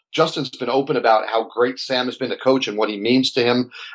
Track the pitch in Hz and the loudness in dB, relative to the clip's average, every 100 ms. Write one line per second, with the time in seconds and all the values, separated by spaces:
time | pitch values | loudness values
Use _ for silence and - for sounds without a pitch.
0 | _ - 160 160 131 - 120 135 139 127 | _ 0 0 -2 -8 -6 -2 0 0 2
1 | 117 110 107 113 113 117 123 127 - 127 | 4 4 2 -2 -2 0 -2 -2 -4 -2
2 | 127 - 123 98 131 135 113 104 107 104 | -2 -6 -6 0 2 2 0 -2 -2 -2
3 | 113 131 127 131 120 123 123 - - | 2 2 2 0 2 2 -2 -10 -20